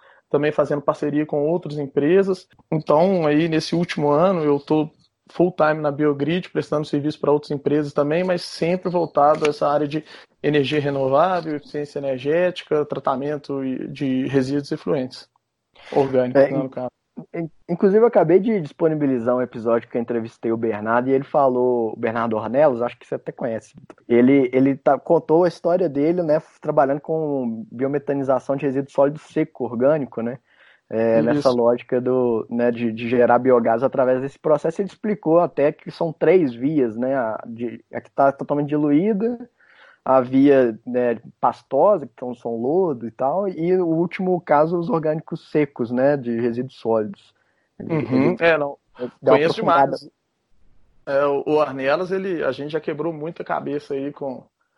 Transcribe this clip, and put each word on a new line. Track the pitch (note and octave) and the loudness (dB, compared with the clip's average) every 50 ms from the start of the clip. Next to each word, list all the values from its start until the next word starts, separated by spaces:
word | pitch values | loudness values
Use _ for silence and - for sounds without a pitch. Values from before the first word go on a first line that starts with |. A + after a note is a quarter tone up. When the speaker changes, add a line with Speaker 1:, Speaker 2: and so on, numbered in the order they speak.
| _ _ _ _ _ _ | _ _ _ _ _ _
Speaker 1:
também | - C#3+ D3 D3+ | -2 0 0 0
fazendo | D3+ - C#3+ - D3 C#3+ | 0 0 0 0 -2 -2
parceria | - - - - D3+ D3 C#3+ D3+ D3+ | -2 -2 -2 -2 -2 -2 -2 -2 -2
com | D3+ D3+ D3 D3 | -2 -2 -2 0
outras | D#3 F3 F3 - D3+ D3 D3+ | 0 -2 -2 -4 -6 -8 -8
empresas. | C#3+ C3+ - C#3+ C#3+ D3+ F3+ G3 F#3+ G3 F#3 - - _ _ _ _ - | -8 -4 -2 0 2 2 4 2 2 0 -2 -6 -8 _ _ _ _ -6
Então, | D#3+ D#3 - - D3 D#3 F3+ G3 F#3+ F3 D#3 | -4 -2 0 2 2 4 4 4 2 2 2
aí | D3 D3 D3+ E3+ E3 | 2 2 2 2 0
nesse | D#3+ D#3+ - - E3 | 0 -2 -2 -2 -2
último | E3+ F3 - - - D3 D3 | -2 -2 -2 -4 -2 0 2
ano, | C#3+ D3+ F3 G3 F#3+ E3 | 2 2 2 2 0 0
eu | D3+ D3 C#3+ C#3+ | 0 0 0 0
tô | - - D#3 D#3 D3+ D3+ _ _ _ _ _ _ _ _ | 0 0 0 0 0 -2 _ _ _ _ _ _ _ _
full | - - F3 F3+ | -2 0 0 2
time | - - D#3 D#3 D#3 D#3 | 2 2 2 2 2 0
na | D3+ D3 | -2 -4
Biogrid, | C#3+ D3 D3+ D3 C#3+ C#3 C#3+ D3+ E3+ F#3 - - | -2 0 0 0 0 0 -2 -2 -2 -2 -4 -6
prestando | - D3+ C#3+ - D#3 D3+ D3+ | -6 -6 -4 -2 -2 -4 -4
serviço | - D#3 D3 C#3 D3+ D3+ - | -2 -4 -4 -2 -4 -6 -2
pra | - C#3+ | 0 2
outras | D3 D3 - - | 2 0 0 -4
empresas | D3 C#3 - C#3+ D3 D3+ D3 C#3+ | -6 -4 -2 0 0 0 -2 -2
também, | - D3+ C#3+ D3 D#3 F3 F#3 | -2 -2 0 0 0 0 0
mas | F#3 F3+ E3+ | -2 -2 -4
sempre | - - - - E3+ E3+ F3+ F3+ - F#3 | -6 -8 -8 -4 -2 -2 -2 -2 -2 -2
voltado | E3+ F3 E3 - - C#3+ C#3+ D3+ D#3 D#3+ D#3 | -2 -2 -2 -2 0 2 4 4 4 2 0
a | D3 | -2
essa | D3 - D3+ D3 | -2 0 0 0
área | D3 D3 D3+ | 0 0 -2
de | C#3+ D3+ D3+ - - - - - _ _ _ | -2 -4 -6 -8 -10 -18 -20 -20 _ _ _
energia | - D3 D3+ D3 C3+ B2+ D3+ D3 | -2 0 2 2 0 0 0 -2
renovável, | C#3 C#3+ C#3 C#3 C3+ C3 C3+ D3 E3+ F#3+ F#3 F3 D#3+ D#3+ D3+ | -2 -2 -2 -2 0 2 2 4 4 2 0 -2 -4 -6 -8
eficiência | C#3+ - - - D3 D3 - - D3 | -8 -8 -10 -10 -10 -8 -8 -8 -6
energética, | C#3 C#3 C3 B2+ B2+ C#3+ D#3+ F3 F3+ F3+ E3+ - - - D#3 D3+ C#3+ | -4 -4 -4 -4 -2 0 2 2 2 0 -2 -4 -6 -2 -2 -2 -2
tratamento | - C#3+ - - C#3+ C3+ B2+ C#3+ D3 D3+ C#3+ - - C#3 C3+ | -2 -6 -4 -2 -2 -2 -2 -4 -6 -6 -6 -8 -8 -6 -6
e, | C3+ C3 B2+ - - - | -4 -6 -6 -6 -8 -10
de | C#3+ - D3 C3 C3 C3 C3+ C#3 | -8 -6 -4 -2 -2 -2 -2 0
resíduos | C3+ C#3 B2+ C3 C#3+ C#3+ C#3+ - | 0 0 0 0 -4 -6 -6 -6
efluentes, | D#3 D3+ - F3+ E3 C3+ B2+ B2+ - - - _ _ _ _ _ _ _ _ _ _ _ - - | -8 -6 -4 -4 -2 -2 -4 -6 -10 -16 -20 _ _ _ _ _ _ _ _ _ _ _ -12 -4
orgânicos, | - D3 C3+ C3+ C3 B2+ B2+ B2 C3 C#3 | 0 0 0 2 2 0 0 2 4 4
Speaker 2:
É, | C#3 D3 | 4 4
Speaker 1:
né, | C#3 | 2
no | C3+ C3 | -2 -4
Speaker 2:
in-, | C3 | -6
Speaker 1:
caso. | - B2+ B2+ B2 - _ _ _ _ - D#3+ - - | -6 -8 -10 -10 -10 _ _ _ _ -20 -16 -12 -10
Speaker 2:
in-, | E3+ E3 D#3 _ _ _ - | -8 -8 -10 _ _ _ -8
inclusive, | F3 - G#3+ G3 G3 A3 | -2 2 2 4 4 6
eu | A#3 | 4
acabei | A3+ A3+ G#3 E3 D#3 F3 F#3+ | 4 4 4 4 6 4 4
de | F#3+ A#3+ A3 F#3+ | 4 2 -2 -2
disponibilizar | D3 C#3+ - - E3+ D#3+ D#3 D3+ C#3+ C3+ C3 A#2+ A2+ B2 B2 | -4 -6 -4 -2 0 0 0 0 0 0 0 0 0 0 0
um | B2+ | 0
episódio | B2 - - A#2+ A2 A#2 A2+ A#2 A2+ - | -2 -4 -6 -6 -2 0 0 0 0 -4
que | - A#2+ | -6 -6
eu | |
entrevistei | A2+ A#2+ A#2+ A2+ A2 A2 - _ - A2+ | -4 -4 -4 -4 -6 -8 -10 _ -4 -4
o | A2+ | -2
Bernardo, | A#2 A#2 A2+ G#2 G#2 G#2+ A2 A#2 B2 B2+ C3+ | -2 -2 -2 -4 -4 -2 0 0 0 2 2
e | |
ele | C3+ C3+ C#3 | 0 0 0
falou, | - - D3+ C#3 C3 B2+ B2 B2+ B2+ B2 A#2+ A2+ A2 | 0 0 2 2 2 2 2 2 0 0 0 -2 -4
o | - - | -4 -4
Bernardo | A#2 A2+ A2+ A#2 A#2 A#2 A2 | -4 -4 -2 -2 -2 -2 -2
Ornelas, | G#2+ A2+ A2 A#2 C#3 D#3 C#3+ B2 A#2 | -4 -4 -2 2 4 4 4 2 0
acho | A#2 A#2+ - - | -4 -6 -6 -10
que | - | -14
você | - C#3 | -10 -10
até | B2+ - E3 | -10 -10 -12
conhece, | - - C#3+ A#2+ A2+ G#2+ - - - - - - - _ _ - | -10 -8 -6 -6 -6 -8 -10 -14 -20 -20 -20 -20 -20 _ _ 0
ele, | A#2+ A#2 B2 C3 C#3 C#3 C3 B2 | 4 4 6 6 6 4 4 2
ele | C3 C3 C3+ C#3 C3+ | 2 2 2 2 0
tá, | - - D3 C#3 B2 | 0 0 0 0 0
contou | - - E3+ D#3 - - D#3 E3+ F3+ | 2 0 0 0 2 2 2 2 2
a | E3+ | 2
história | - - - E3 F3 F#3 F#3 D#3 | 0 -2 -2 0 0 0 0 -2
dele, | C3+ C#3 D3 D#3+ F3 F3+ | -2 0 0 0 0 0
né, | E3+ D3+ D3+ D#3+ - _ _ _ | 0 0 0 -2 -2 _ _ _
trabalhando | - D3+ D3+ D3+ C#3 C3 C#3+ D3+ | -8 -2 0 2 2 2 0 -4
com | - - D#3+ D#3+ D#3 D3 C#3+ C3+ B2+ A#2 A2+ A2+ G#2+ - | -4 -4 -4 -4 -2 -2 -4 -4 -4 -6 -6 -8 -12 -12
biometanização | A#2 A#2+ C3 C3+ C#3+ C#3+ C#3+ - C#3 C#3 C3+ C3 C3 B2 - - C3+ | -8 -6 -4 -4 -4 -4 -4 -4 -4 -2 0 0 -2 -2 -2 -4 -4
de | C3+ D3 | -2 -2
resíduo | C#3 C3 C#3 C#3 - | -2 -2 -4 -4 -4
sólido | - C#3+ C#3 D3 D3+ D3+ | 0 0 0 0 0 -4
seco | - - - D#3 D#3 - - - B2 | -10 -6 -4 -4 -4 -4 -6 -8 -8
orgânico, | A#2 A#2+ A#2 B2+ C#3 D#3+ D3+ B2+ A#2 - A#2 | -6 -2 0 2 2 2 0 -2 -6 -8 -6
né, | A2+ A#2 C3 - _ _ _ _ _ _ _ _ _ - | -6 -6 -8 -10 _ _ _ _ _ _ _ _ _ -6
é, | A2 A2+ A2+ A2+ A2+ A2+ | -2 0 2 2 4 2
Speaker 1:
Isso. | A2+ | 2
Speaker 2:
nessa | A#2 C#3+ D3 C#3 C3 | 2 2 2 2 2
lógica | B2 A#2+ A#2 A#2+ A#2+ A#2+ - - B2+ B2 | 2 2 2 2 2 0 -2 -2 -2 -2
do, | B2 B2 B2+ B2+ B2 A#2+ A2+ G#2+ - - | 0 0 0 0 0 0 0 -2 -4 -4
né, | A#2+ A#2+ A#2+ A#2+ | -4 -2 0 0
de, | A#2 A#2 A#2+ A#2 | 0 -2 -2 -4
de | A2 A2+ A#2+ A2+ | -4 -4 -4 -2
gerar | B2+ A#2+ A#2+ A2+ A#2+ B2 | 2 2 4 4 4 4
biogás | B2+ C3 B2+ A#2+ A2+ A#2 A2+ A#2 | 4 4 4 4 4 2 0 2
através | C3+ C3 - C3+ B2+ B2+ B2+ B2+ | 0 0 0 0 2 2 0 0
desse | C3+ C#3 - _ | -2 -6 -8 _
processo. | - D#3 D3+ D3 - E3 - - | 0 0 0 2 0 -2 -4 -4
Ele | G3 F#3 | -6 -6
explicou | - _ - G#3 G3+ - - D#3 D#3+ F3 | -8 _ -6 -4 -4 -2 0 2 2 4
até | F3 D#3+ - - C#3 D#3 | 2 2 0 0 0 0
que | D#3+ - - E3+ | 0 -4 -10 -12
são | - - F3 E3 | -8 -6 -6 -6
três | D3+ - D#3+ D#3 F#3 F#3 D#3 B2+ A#2 | -4 0 2 4 4 4 4 0 -2
vias, | A#2 C3 D3+ D#3+ D3 B2 A2+ G#2+ | -2 -2 0 0 0 0 0 -2
né, | A#2 B2+ C3 C#3 | -4 -4 -2 -2
a, | C3+ A#2 A2 G#2+ - - | -2 -2 -4 -6 -8 -10
de, | A#2 A2+ A#2 A#2+ A2+ A2+ A#2+ _ _ | -12 -10 -8 -8 -8 -10 -12 _ _
a | - A#2+ | -14 -12
que | - - | -12 -6
tá | _ - C#3 C#3 | _ 2 2 2
totalmente | C#3 - C3 - C#3+ D3 D3 C#3+ | 2 0 -4 -4 -2 -2 -2 -2
diluída, | D3+ D3 D3+ D3 C#3+ D3+ F#3+ A3 A3 F#3+ A3+ A#3+ B3 A#3 B3 - _ _ _ _ _ _ - - _ _ | -2 0 2 2 2 2 2 2 0 0 -2 -4 -4 -6 -12 -18 _ _ _ _ _ _ -20 -20 _ _
a | - C3 C3 C3 | 0 2 4 4
via, | B2 B2+ C3 C3+ C#3 C#3+ C#3 C3+ B2+ A#2 A2 A2+ - | 4 4 4 6 6 6 6 6 4 2 0 -4 -8
né, | B2 B2 B2 B2 A#2+ A#2 A2 - - - _ | -6 -2 0 0 0 -2 -4 -6 -16 -6 _
pastosa, | - B2 - - - - C3+ C#3 E3+ G#3 G#3 E3 C3+ | -2 -2 -2 -4 -8 -2 0 2 4 4 4 2 -2
que | - _ - | -8 _ -12
são, | B2+ B2 A#2+ | -10 -10 -10
são | - - A#2 A#2 | -8 -8 -8 -6
lodo | A2+ A#2 C3+ D#3+ F#3+ F#3+ E3 C#3 A#2 A#2 | -4 -2 -2 0 0 0 -2 -2 -6 -8
e | A2+ | -10
tal, | - - B2+ C3+ D#3+ F#3+ G#3 | -6 -4 -2 -2 -2 -2 -2
e | F#3+ - D#3 E3 F3 F#3 | -4 -4 -4 -2 0 0
o | F#3 F3+ | 0 0
último | E3 D#3+ D#3+ F3+ F3 - - F#3 F#3 F#3 F3 | 0 0 0 -2 -2 -4 -4 -2 0 -2 0
caso, | - - D3+ C#3+ D#3 E3 F3+ F3 | 0 2 2 4 4 2 0 -2
os | E3+ A3 | -2 -2
orgânicos | E3 D#3+ D3+ D#3 D#3 D#3+ - - E3+ - - - | -2 -2 -2 -2 -4 -4 -6 -10 -12 -12 -8 -4
secos, | - D#3 D3 C#3+ - - A#2+ A2 | 0 0 0 0 -2 -6 -6 -4
né, | B2 B2+ C3 C#3+ D3 | 0 2 2 2 2
de | C#3+ A#2+ A#2+ A#2 A2+ | 0 -2 -4 -4 -2
resíduos | B2 A#2+ A2+ B2 B2+ B2+ - | -2 -2 -2 -4 -6 -8 -10
sólidos. | - - A2+ A2+ A2 G#2+ G#2 G2 - _ _ _ _ _ _ _ _ _ _ _ - | -6 -2 0 0 0 0 -2 -8 -14 _ _ _ _ _ _ _ _ _ _ _ -14
Ele, | - - | -8 -4
Speaker 1:
Uhum. | E3 D3+ - A#2 B2+ C3 - - | -4 -2 -2 0 2 2 2 2
Speaker 2:
ele | F#3 - | 2 2
Speaker 1:
É, | E3 E3+ D#3+ | 2 2 2
não. | D3+ C#3+ C#3+ C#3 - _ _ _ | 2 0 -4 -8 -12 _ _ _
Speaker 2:
deu | - B2 A#2 - _ C3 C3 C3 | -10 -10 -10 -10 _ 2 4 4
uma | |
Speaker 1:
Conheço | C#3+ D#3 E3 - A3+ | 4 4 2 0 0
Speaker 2:
aprofundada. | A3 F#3+ E3+ E3+ - - - - | 0 2 4 4 4 2 0 -6
Speaker 1:
demais. | - - _ _ _ _ _ _ _ _ _ _ _ _ _ _ _ _ _ _ - | -12 -16 _ _ _ _ _ _ _ _ _ _ _ _ _ _ _ _ _ _ -6
É, | C#3 C#3 C#3 C#3+ | -2 0 0 2
o, | C#3+ C#3+ C3+ - | 2 0 -2 0
o | - D3+ D3+ | 0 2 2
Arnelas, | D3 C3 C3+ C3+ C3 C3+ D3 F3 F#3 E3+ | 2 0 -2 -2 0 0 0 0 0 -2
ele, | F#3+ F#3+ F#3+ G3 F3 D3+ | -4 -4 -4 -4 -4 -4
a | C#3+ C3+ | -2 -4
gente | B2 C3+ C#3+ D3+ | -4 -4 -6 -6
já | D#3+ D3+ | -6 -6
quebrou | - - D3+ C#3+ D3+ E3+ | -6 -6 -6 -6 -6 -6
muita | D#3+ D3 D3+ E3+ E3+ - F3+ | -6 -8 -8 -10 -10 -10 -8
cabeça | - E3 D3 C#3 C#3 C#3+ D3 - - | -6 -6 -6 -4 -4 -6 -6 -6 -6
aí | C#3+ C3+ C#3 D3 | -8 -6 -6 -8
com, | C#3+ - C#3+ C3+ B2 - - _ _ _ _ _ _ | -8 -8 -10 -10 -10 -12 -16 _ _ _ _ _ _